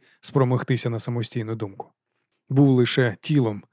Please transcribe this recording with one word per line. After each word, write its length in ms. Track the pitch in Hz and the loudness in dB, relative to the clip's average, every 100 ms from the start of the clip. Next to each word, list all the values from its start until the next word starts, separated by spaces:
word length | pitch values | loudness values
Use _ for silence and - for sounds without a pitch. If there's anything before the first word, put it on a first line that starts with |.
| - _ | -2 _
спромогтися 680 | - 143 127 123 - 123 123 | -4 0 0 0 -2 -4 -4
на 100 | 113 | -6
самостійну 560 | - 120 113 - 110 113 | -6 -6 -6 -8 -8 -8
думку. 340 | 104 98 - _ _ _ _ _ - | -10 -12 -20 _ _ _ _ _ 0
Був 200 | 131 139 | 4 6
лише 480 | 127 120 - 123 95 | 6 4 2 0 -2
тілом, 420 | - 147 113 104 - | 0 0 0 -4 -12